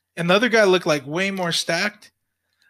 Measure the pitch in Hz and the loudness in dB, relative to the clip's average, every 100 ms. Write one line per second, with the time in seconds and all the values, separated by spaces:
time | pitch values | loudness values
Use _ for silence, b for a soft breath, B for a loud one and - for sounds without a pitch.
0 | _ - 170 190 240 226 208 180 175 151 | _ -6 0 2 2 4 4 2 2 -2
1 | 131 160 196 196 175 165 - 165 208 - | -2 -6 -4 -4 -4 -4 -4 -4 -4 -8
2 | - _ _ _ _ _ _ | -18 _ _ _ _ _ _